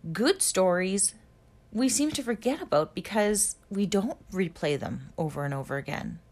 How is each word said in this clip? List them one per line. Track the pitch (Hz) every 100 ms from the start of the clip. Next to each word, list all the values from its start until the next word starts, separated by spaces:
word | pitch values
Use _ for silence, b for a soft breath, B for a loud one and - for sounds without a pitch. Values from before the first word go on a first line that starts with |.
| 165
good | 160 254 381
stories, | - - 185 175 185 196 - - - - - - -
we | 214 262
seem | - 302
to | 302
forget | 233 214 247 302
about | 370 147 156
because | - - 214 208 208 - - -
we | 202 202
don't | 196 214 - -
replay | 185 175 - 156 143
them | - 131 135 -
over | 160 147 143
and |
over | 139 135 139
again. | 139 147 - 170 -